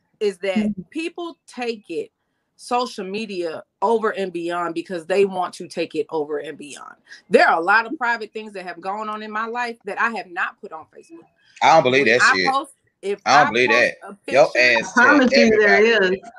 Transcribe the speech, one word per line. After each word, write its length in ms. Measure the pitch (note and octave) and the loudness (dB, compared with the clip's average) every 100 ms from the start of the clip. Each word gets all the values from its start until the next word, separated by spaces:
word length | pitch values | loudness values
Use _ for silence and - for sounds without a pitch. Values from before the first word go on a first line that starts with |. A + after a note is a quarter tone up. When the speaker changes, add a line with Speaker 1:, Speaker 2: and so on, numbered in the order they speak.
| _ _ | _ _
Speaker 1:
is 180 | G#3 F#3 | -6 -4
that 200 | G3 F#3+ | -4 -2
Speaker 2:
Mm-hmm. 240 | G#3+ G3 - | -2 -6 -10
Speaker 1:
people 480 | D#4 E4+ F4 E4+ - _ | -10 -10 -10 -14 -14 _
take 420 | - A#3+ A3+ - | -10 -8 -10 -10
it 220 | D#3 - _ _ _ _ _ | -10 -10 _ _ _ _ _
social 480 | - B3 A#3+ A3+ | -6 -4 -4 -8
media 580 | F#3 G3+ A3 F#3 E3+ D#3 - _ | -10 -8 -8 -6 -8 -8 -16 _
over 280 | G#3 A3+ G#3+ | 0 0 0
and 220 | G3 F#3+ | -4 -6
beyond 420 | E3+ E3+ F3 E3+ | -6 -6 -4 -4
because 320 | E3 E3 F3+ D#3+ | -6 -8 -8 -2
they 180 | F#3+ | 0
want 300 | G3 F#3 F3 | 2 0 -6
to 120 | - E3 | -8 -10
take 260 | F#3 D#3+ | -8 -6
it 120 | D#3 D3 | -6 -4
over 280 | D#3+ D3 C#3+ | -6 -4 -6
and 180 | D3 D3 | -8 -14
beyond. 360 | D3 A#2+ - - _ - - | -18 -18 -20 -20 _ -20 2
There 180 | A3 D#4 | 4 4
are 100 | E3+ | 2
a 40 | |
lot 240 | F3 A3 A3 | 2 2 0
of 100 | - | -4
private 340 | A#3+ A#3 G#3 | -4 -4 -8
things 200 | A3 G#3+ | -12 -12
that 120 | G3+ | -12
have 160 | F3+ E3 | -12 -10
gone 280 | F#3+ G#3+ G#3+ | -8 -8 -8
on 140 | G#3+ | -8
in 80 | G#3+ | -8
my 160 | G#3+ A3+ | -8 -6
life 320 | A#3+ A#3+ A#3 | -6 -8 -10
that 160 | G3+ F3+ | -10 -4
I 100 | A3+ | -4
have 180 | G#3+ F3+ | -4 -10
not 320 | F3 A#3+ - | -8 -8 -10
put 120 | G3+ | -18
on 140 | D#3+ - D3 | -18 -18 -20
Facebook. 280 | - E4 - _ _ _ | -20 -20 -20 _ _ _
Speaker 3:
I 120 | B2 | 4
don't 80 | D#3+ | 6
believe 220 | B2+ C3 C#3 | 4 2 4
Speaker 1:
When 120 | B2+ | 4
Speaker 3:
that 40 | |
Speaker 1:
I 120 | A3+ D#3 | 4 2
Speaker 3:
shit. 100 | F#2 | 0
Speaker 1:
post, 200 | C4+ D4+ _ _ _ | -2 -4 _ _ _
if 180 | F#3+ G3+ - | -8 -6 2
Speaker 3:
I 120 | C#3 | 4
don't 80 | C#3+ | 4
Speaker 1:
I 40 | |
Speaker 3:
believe 180 | A2+ B2 | 2 2
Speaker 1:
post 100 | A#2 | 2
Speaker 3:
that. 140 | G#2+ - G3 | 2 -2 -14
Speaker 1:
a 240 | G3+ - | -16 0
Speaker 3:
Your 140 | B2+ D#3+ | 4 4
Speaker 1:
picture 260 | - B2 A2+ | 4 4 2
Speaker 3:
ass 140 | - A#3+ | 0 2
Speaker 4:
I 60 | |
promise 260 | B3+ D4 B3+ | 4 6 4
Speaker 3:
tell 120 | B3+ | 4
Speaker 4:
you 60 | A3+ | 4
there 180 | G#3+ G#3 G3+ | 4 4 4
Speaker 3:
everybody 120 | A3+ | 4
Speaker 4:
is. 80 | A3 | 4
Speaker 3:
everything. 260 | F#3 F#3+ - | 2 -2 -8